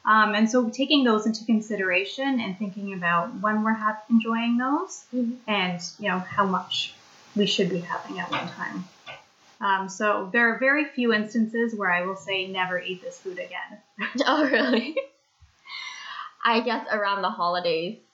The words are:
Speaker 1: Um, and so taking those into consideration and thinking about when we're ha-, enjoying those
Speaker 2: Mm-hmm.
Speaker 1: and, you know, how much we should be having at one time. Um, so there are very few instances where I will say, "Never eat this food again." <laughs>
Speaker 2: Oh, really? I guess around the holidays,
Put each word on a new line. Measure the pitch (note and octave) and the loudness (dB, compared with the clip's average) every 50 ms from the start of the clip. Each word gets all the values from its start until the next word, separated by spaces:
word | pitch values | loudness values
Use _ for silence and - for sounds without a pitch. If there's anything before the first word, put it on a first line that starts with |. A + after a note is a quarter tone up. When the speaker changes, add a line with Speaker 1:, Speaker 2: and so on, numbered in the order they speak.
| _ | _
Speaker 1:
Um, | A3 G#3+ A3 G#3+ G#3 G#3 | 4 6 6 6 4 4
and | G#3+ A3+ A3 | 4 4 4
so | - B3+ A#3+ A3 | 4 2 2 2
taking | - - C4+ - D4+ C#4+ C4 | 0 -2 2 4 4 4 6
those | A#3+ G#3+ G#3+ - | 6 4 4 2
into | A3+ A3 - - | 0 -2 -2 0
consideration | - A3+ G#3+ G#3+ - G#3+ F#3+ F#3+ F#3 F3+ F#3 G3 F#3+ - C4 C4+ C#4 C4+ A#3+ | 2 2 2 2 -2 -4 -2 0 2 2 0 0 -2 -4 -2 -2 0 0 0
and | F#3+ F#3+ F#3 - | -2 -4 -4 -6
thinking | G#3+ G3 F3+ G#3 G3 G3 G3 | -6 -8 -6 -8 -8 -8 -6
about | F3+ F3 E3+ E3+ E3+ - - F#3 F#3+ | -2 0 2 2 2 0 0 -6 -2
when | F#3+ G#3+ G#3+ G#3+ | -2 0 0 2
we're | G#3+ A3 A3+ | 2 0 0
ha-, | A3 G#3+ G#3+ G#3+ - - - | 0 0 -2 -4 -4 -2 2
enjoying | A#3+ A3+ - A3+ A3+ A3+ A#3 A#3 A#3+ | 4 4 4 2 -2 0 0 0 0
those | A#3+ B3+ C4+ C#4+ E4 F#4+ G4 - - - _ A#3+ | 0 2 0 0 0 -2 -6 -10 -16 -16 _ -4
Speaker 2:
Mm-hmm. | B3+ A#3+ A3+ B3 - - G#3+ | -2 -2 -2 -4 -6 -4 -2
Speaker 1:
and, | G#3 G3 F#3 F3+ F3 F3 - - - - | -2 0 0 0 -2 -4 -6 -10 -12 -4
you | G#3 G3 | -2 -2
know, | F3+ F3+ | -2 -2
how | F3+ - - G#3 G3+ | -4 -2 0 0 2
much | F#3+ F#3 - - - - - - - - - - - - - - - - | 2 0 -2 -4 -4 -6 -6 -6 -6 -10 -18 -20 -20 -20 -20 -20 -6 -2
we | G#3 G#3 | 0 0
should | - - - G3 F3 | 2 2 0 0 0
be | F#3+ F3 | 0 -4
having | F3 - - - - - F#3+ F3+ | -4 -6 -8 -8 -8 -10 -10 -10
at | F3 F3 | -8 -6
one | - - F#3 F3+ | -6 -6 -6 -8
time. | - G#3+ - - - F#3 F3+ - - - _ - - - - _ _ _ _ - _ _ | -8 -8 -10 -8 -8 -10 -10 -12 -16 -20 _ -18 -18 -18 -20 _ _ _ _ -20 _ _
Um, | G#3+ G3+ G3 F#3 F#3+ F#3+ | 0 0 0 0 0 -6
so | - - A3 G#3 G#3 G#3 F#3+ F#3 | -4 -2 0 2 2 0 -2 0
there | G#3 A#3+ A#3+ A3+ A3 | 2 4 4 4 2
are | - | 2
very | B3+ C4+ C#4+ D4+ D4+ | 2 2 4 2 0
few | D4 - B3+ A#3+ A#3 A3 | -2 -2 0 2 2 4
instances | G#3+ G#3 G#3+ - A#3+ A3 A3 - A#3 A#3 A#3 A3 | 2 0 0 0 0 0 2 2 0 0 0 0
where | G3+ G3 F3+ | -2 0 2
I | F3 F3 F3+ | 2 2 0
will | F#3+ F#3+ | -2 -4
say, | F#3 - G3+ G3 F#3+ F#3 F#3+ | -6 -6 -4 -4 -4 -2 -4
"Never | F#3+ F#3 F#3 F3+ F3+ F3 | -2 -2 -2 -2 -2 -4
eat | - F#3 F#3 F3 | -4 -6 -8 -8
this | - E3+ - - | -8 -12 -14 -10
food | - F#3+ F3+ F3+ | -12 -12 -10 -10
again." | F3 F3+ F3+ - - - G#3 - _ _ _ - | -10 -10 -10 -12 -12 -12 -14 -20 _ _ _ -8
<laughs> | G#3 - - B3 C4+ | -8 -6 -2 0 2
Speaker 2:
Oh, | B3+ C4+ D4+ D4+ C4 | 2 4 4 4 4
really? | C#4 A3+ D#3+ B3 A#3 A3 A#3+ C#4+ D#4+ C5 - - _ _ _ _ _ _ - _ _ _ _ - - - - - - - - - - - - - - _ - | 4 4 4 4 2 2 0 0 -4 -6 -6 -6 _ _ _ _ _ _ -20 _ _ _ _ -16 -14 -12 -12 -12 -14 -14 -14 -14 -12 -12 -14 -14 -14 _ 0
I | A3+ A#3 A3+ | 2 2 4
guess | A3+ A#3+ A3+ - - - | 2 2 -2 -2 -2 -2
around | G#3+ G#3 G3+ G3 G3+ G3+ | -2 0 0 0 0 0
the | F#3 F#3 | -2 -2
holidays, | - F#3 F3 F3 F3 F3+ F3 F3 D#3+ E3 E3+ F3+ A3 - _ _ | -2 0 0 0 0 0 0 0 0 0 -2 -4 -6 -10 _ _